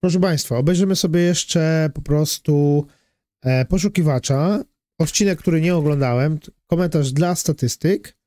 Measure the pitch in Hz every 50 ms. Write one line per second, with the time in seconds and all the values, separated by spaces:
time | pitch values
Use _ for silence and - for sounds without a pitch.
0 | - 185 165 185 180 190 165 143 - - 120 120 131 156 180 175 196 190 190 175
1 | - 180 156 175 175 175 175 - - - - 175 160 156 160 160 160 151 - -
2 | 139 - 147 151 151 147 - - _ - 151 143 143 143 143 147 147 143 _ _
3 | _ _ _ _ _ _ _ _ - 127 131 131 127 - - 185 160 202 202 -
4 | 170 156 143 127 - - 139 135 151 180 208 214 - _ _ _ _ _ _ _
5 | 160 151 - - 208 202 185 156 - - 165 160 160 175 180 170 147 151 147 143
6 | 139 127 120 123 131 151 156 151 - - _ _ _ _ 170 170 180 170 151 160
7 | 143 131 131 143 170 175 180 - - - 151 - - 120 - - - 156 196 208
8 | - - _ _ _